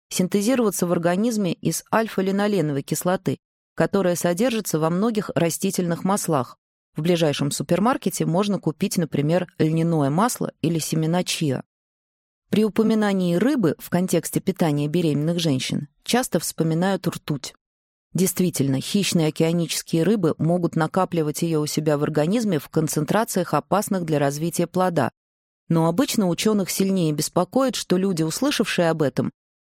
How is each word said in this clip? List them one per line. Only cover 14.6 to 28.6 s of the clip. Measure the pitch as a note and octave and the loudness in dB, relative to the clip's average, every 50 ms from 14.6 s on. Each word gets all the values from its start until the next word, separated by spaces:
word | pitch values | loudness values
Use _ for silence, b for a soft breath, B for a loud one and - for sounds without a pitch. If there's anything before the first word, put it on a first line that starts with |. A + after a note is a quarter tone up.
| F3 D#3 D3 D3 D3 | 0 0 2 0 0
беременных | D3+ D3+ F3+ E3+ D#3 C#3 C#3+ D3+ E3 E3+ F3+ | 0 0 0 0 0 0 0 0 -2 -2 0
женщин | E3 D#3+ C3 C3 - - - - D3 - _ _ _ | 0 0 0 0 -2 -4 -4 -6 -6 -8 _ _ _
часто | - - B3 B3+ - - E3 | 0 0 0 0 0 -2 -2
вспоминают | - - - - D#3+ E3 D#3+ E3 F3+ G3 F#3+ F#3 - | -2 -4 -2 -2 0 0 2 0 0 0 0 0 -2
ртуть. | E3+ - - - - D3+ C3+ - - - _ _ _ _ _ _ _ _ _ _ _ - | -4 -6 -6 -6 -6 -6 -6 -6 -12 -16 _ _ _ _ _ _ _ _ _ _ _ -2
Действительно, | D#3+ F#3+ F3+ - - F3+ E3+ - - C#3 C#3 C3 C3 | 0 0 0 0 0 0 0 0 0 0 0 0 -2
хищные | - - - G3+ F3+ - - E3+ D#3 D#3 | -2 -2 0 0 0 2 2 2 2 0
океанические | - - D#3+ E3 E3+ F3 E3 - - - - - - E3 - | 2 2 0 2 2 0 -2 -2 -4 -6 -4 -2 0 2 2
рыбы | F#3 A3+ G#3+ E3+ D3 - | 2 2 2 2 0 0
могут | - D3+ E3 F3 F3+ F3 - - | 0 0 0 2 2 0 -2 0
накапливать | E3 D#3+ D#3+ - F#3+ F#3 - F3 E3 D3+ D3+ D3+ - | -2 -2 0 0 0 0 0 0 -2 -2 -2 -2 -2
ее | E3+ E3+ D#3+ D3+ | -2 0 0 0
у | D3+ | -2
себя | D3 - D3+ D3+ D#3 D3 | -2 -2 -2 0 2 2
в | C#3+ D3 | 2 0
организме | D3 D#3 D3+ D3+ E3+ G#3 B3 A3 G#3 E3+ C#3 | 0 2 0 2 2 2 0 0 0 0 -2
в | - - | -4 -2
концентрациях, | - D#3+ D#3 C#3+ - D#3 D3+ - F3+ G#3 A#3 - - F#3+ E3 - D#3 | -2 -2 0 0 -2 -2 -2 0 0 0 0 0 -2 -2 -2 0 -2
опасных | D3 - _ F3+ G3+ G#3+ - G3+ F#3 F3 | -2 0 _ 0 0 0 0 -4 -4 -2
для | D#3 D3+ C#3+ | 0 0 2
развития | D3 C#3+ C#3+ D3 E3 E3+ - - E3+ | 2 0 0 -2 -4 -4 -2 -2 -2
плода. | - - F3+ F#3 F#3 E3+ D3+ A#2+ - - _ _ _ _ _ _ _ _ _ _ | -2 0 0 0 2 2 0 0 0 -2 _ _ _ _ _ _ _ _ _ _
Но | - E3 E3 E3 | 0 2 2 4
обычно | E3 E3+ G3 C#4+ - - A3+ G3 F3 | 2 2 2 0 0 0 0 0 0
ученых | E3 - - G#3+ A3 G3+ F3+ - | 0 0 0 2 2 2 0 -2
сильнее | - - G3 F#3+ F#3+ F#3 E3 D#3 | -2 0 0 0 2 2 2 0
беспокоит, | D3+ D3+ - - - E3 F3+ - - B3+ C4+ B3+ - | 0 -2 -4 -2 0 0 -2 0 0 0 0 0 0
что | - - - F#3 | -4 -2 -2 0
люди, | F#3 F#3+ G3 F#3 D#3 | 0 2 0 0 0
услышавшие | D#3+ D#3+ - - B3+ D4 - - | -2 -2 -2 -2 -2 0 0 0